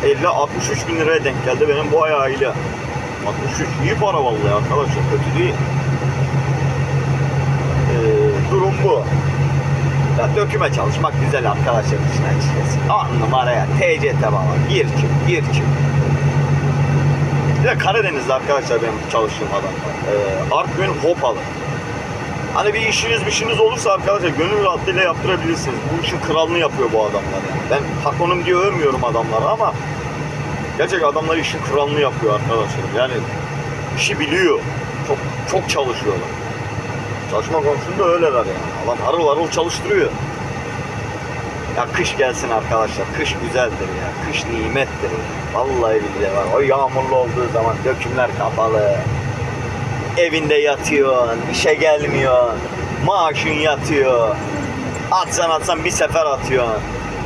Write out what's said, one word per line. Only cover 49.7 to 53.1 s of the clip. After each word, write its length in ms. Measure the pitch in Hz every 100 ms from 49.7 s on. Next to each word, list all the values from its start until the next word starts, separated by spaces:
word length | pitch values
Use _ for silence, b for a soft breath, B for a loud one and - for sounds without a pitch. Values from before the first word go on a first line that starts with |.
| - - - - -
Evinde 380 | 170 156 147 147
yatıyorsun, 840 | 147 135 - 147 135 127 120 117 131
işe 220 | - 147
gelmiyorsun. 840 | 151 156 151 147 139 135 127 120 107 - - - -
Maaşın 440 | 147